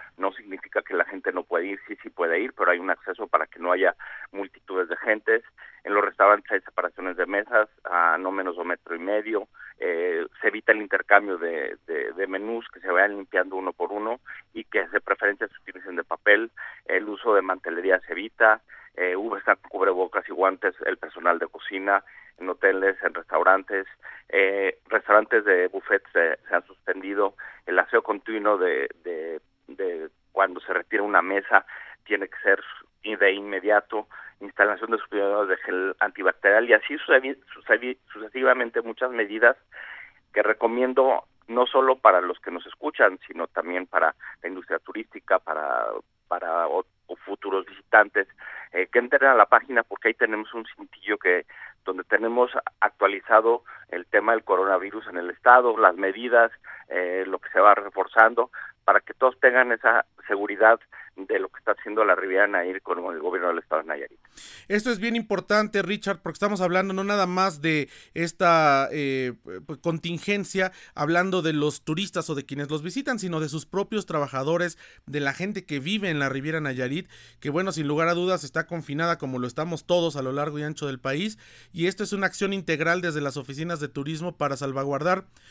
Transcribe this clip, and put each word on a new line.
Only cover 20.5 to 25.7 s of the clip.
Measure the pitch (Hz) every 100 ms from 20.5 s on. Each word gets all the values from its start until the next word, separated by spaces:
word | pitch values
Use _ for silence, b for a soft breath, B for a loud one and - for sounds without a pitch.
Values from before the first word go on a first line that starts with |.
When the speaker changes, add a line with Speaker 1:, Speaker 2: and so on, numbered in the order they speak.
| 95 101 -
Speaker 1:
el | - 92
personal | 87 87 85 85
de | 82
cocina, | - - 95 98 98 B B B _
en | 92
hoteles, | 90 98 95 98 95
en | 92
restaurantes. | 87 - 80 90 95 92 98 95 - B B B
Eh, | 95 95 98 95 - _
restaurantes | 110 - 107 110 117 104
de | 92
buffet | 90